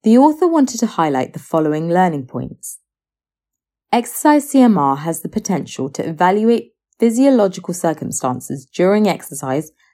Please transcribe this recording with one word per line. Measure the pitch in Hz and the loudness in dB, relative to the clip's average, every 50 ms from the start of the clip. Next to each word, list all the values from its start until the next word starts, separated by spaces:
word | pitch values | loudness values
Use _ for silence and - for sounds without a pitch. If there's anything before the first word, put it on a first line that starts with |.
The | - 220 226 247 | 4 6 6 6
author | 277 311 302 302 370 339 | 6 4 4 2 0 0
wanted | 330 311 269 254 - - | 2 2 0 0 0 -4
to | 233 | -4
highlight | 214 - - 165 156 139 131 127 - | -4 -2 -2 -2 0 0 -2 -4 -6
the | - 151 | -10 -16
following | - - - 160 156 151 151 156 165 170 | -10 -4 -2 -2 0 0 -2 -4 -2 -2
learning | 170 180 185 180 160 143 127 | 2 2 2 2 0 -4 -10
points. | - - 127 131 - - _ - - - _ _ _ _ _ _ _ _ _ _ _ _ _ _ _ _ _ _ _ _ _ _ _ | -10 -10 -10 -10 -10 -14 _ -18 -18 -18 _ _ _ _ _ _ _ _ _ _ _ _ _ _ _ _ _ _ _ _ _ _ _
Exercise | - 240 233 - - - - 302 294 294 285 - | -2 -2 -2 -4 -12 0 2 4 4 4 0 2
C | - 269 | 4 4
M | 247 240 208 160 | 4 6 4 2
R | 143 139 135 | 2 0 -2
has | 143 151 170 160 - | -2 -4 -8 -8 -6
the | - - | -10 -8
potential | - 220 - - 185 143 123 117 - - 131 135 | -8 -6 -4 -2 -4 -4 -4 -8 -10 -8 -10 -8
to | - - - 160 | -8 -8 -8 -8
evaluate | 165 151 180 185 190 214 220 226 233 - - _ _ _ _ _ _ _ | -2 0 0 2 2 2 2 2 0 0 -2 _ _ _ _ _ _ _
physiological | 226 233 220 247 269 277 262 233 202 190 185 190 - - 175 | 0 0 2 4 4 4 4 4 2 0 -2 -6 -10 -10 -8
circumstances | - - 165 156 - - - - - - 127 127 127 - - 139 143 - | -4 -4 -4 -4 -4 -8 -8 -8 -6 -4 -4 -6 -6 -8 -12 -12 -12 -12
during | _ _ - 180 185 202 214 214 | _ _ 0 2 2 4 2 2
exercise | 190 - - - - 156 - 143 131 131 151 156 - _ _ _ _ | 0 0 -4 -8 -14 -14 -10 -6 -4 -4 -4 -6 -8 _ _ _ _